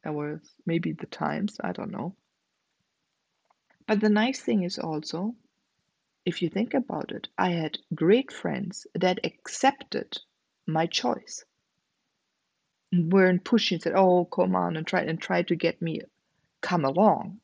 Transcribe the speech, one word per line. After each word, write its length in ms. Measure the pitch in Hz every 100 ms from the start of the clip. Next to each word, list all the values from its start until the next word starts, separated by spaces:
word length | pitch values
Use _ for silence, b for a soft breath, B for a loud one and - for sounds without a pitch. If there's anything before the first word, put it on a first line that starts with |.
That 100 | 156
was 280 | 151 147 151 _ _ -
maybe 260 | 165 165
the 140 | 156 -
times, 520 | - 151 147 208 -
I 80 | -
don't 200 | - -
know. 240 | - 151 - _ _ _ _ _ _ _ _ _ _ _ _ _ _ _ _ -
But 140 | 214
the 80 | 214
nice 320 | 208 233 262
thing 220 | - 220
is 140 | 180 -
also, 580 | 165 151 151 160 202 240 _ _ _ _ _ _ _ _ -
if 160 | -
you 80 | 165
think 240 | 190 233
about 380 | 277 240 156 -
it, 160 | - - -
I 120 | 185
had 280 | 170 156 - _
great 380 | 160 165 226 269
friends 560 | - - 131 - - - -
that 300 | 180 180 -
accepted 920 | _ - - 269 269 - - - - - _ _ _ -
my 200 | 156 170
choice. 580 | - 240 - - - - _ _ _ _ _ _ _ _ _ _ _ _ _ _
Weren't 500 | 175 165 190 185 180
pushing, 360 | - 226 - -
said, 140 | 170 -
"Oh, 280 | 190 180
come 320 | 175 - 185 180
on," 220 | 175 160
and 100 | 165
try, 140 | 185
and 180 | - 165
try 240 | - 180
to 120 | - 170
get 260 | 165 -
me, 200 | 165 156 - _ _ _ _ _
"Come 240 | - 175 135
along." 560 | 147 208 160 - 202